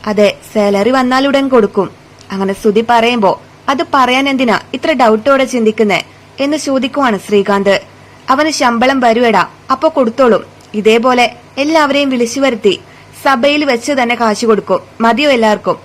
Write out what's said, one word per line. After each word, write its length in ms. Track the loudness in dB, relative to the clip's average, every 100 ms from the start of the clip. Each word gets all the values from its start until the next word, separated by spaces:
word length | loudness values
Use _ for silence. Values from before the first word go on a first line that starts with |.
| -4
"അതെ, 280 | 0 0 0 -8 -2
സാലറി 340 | 0 0 0
വന്നാലുടൻ 580 | 0 0 0 0 0 2
കൊടുക്കും." 420 | 0 0 -2 -6 -8 -20 -20 -12
അങ്ങനെ 220 | -6 -4
സുധി 320 | -2 0 0 0
പറയുമ്പോ, 520 | 0 2 0 0 -2 -8 -12 -6
"അത് 160 | -4 -2
പറയാൻ 360 | 0 0 0 -2
എന്തിനാ 300 | -2 0 -2 -4
ഇത്ര 180 | -6 -4
ഡൗട്ടോടെ 520 | 0 2 2 2 0
ചിന്തിക്കുന്നേ?" 600 | 0 0 -2 0 0 0 -4 -20 -20 -6
എന്ന് 180 | -4 -4
ചോദിക്കുവാണ് 640 | -2 -2 -2 -2 -2 -2 0
ശ്രീകാന്ത്. 540 | -2 0 0 0 -2 -4 -20 -20 -20 -4
"അവന് 200 | 0 0
ശമ്പളം 500 | 0 0 0 0 2
വരുവേടാ, 480 | 2 2 2 2 -2 -8 -6
അപ്പൊ 160 | -2 0
കൊടുത്തോളും. 680 | 0 -2 2 2 2 -2 -20 -10
ഇതേപോലെ 600 | -2 2 2 2 2 0 -2 -16 -6
എല്ലാവരെയും 520 | 0 0 2 0 0
വിളിച്ചു 300 | -2 -2 0
വരുത്തി 400 | -2 0 0 -2 -10 -20 -20 -4
സഭയിൽ 420 | -2 0 0 0 0
വെച്ച് 260 | -2 -2
തന്നെ 240 | -2 -2 0
കാശ് 300 | -2 0 0
കൊടുക്കും. 340 | 0 0 -4 -4 -2
മതിയോ 280 | -2 2 2
എല്ലാവർക്കും?" 480 | 2 2 0 -2 -6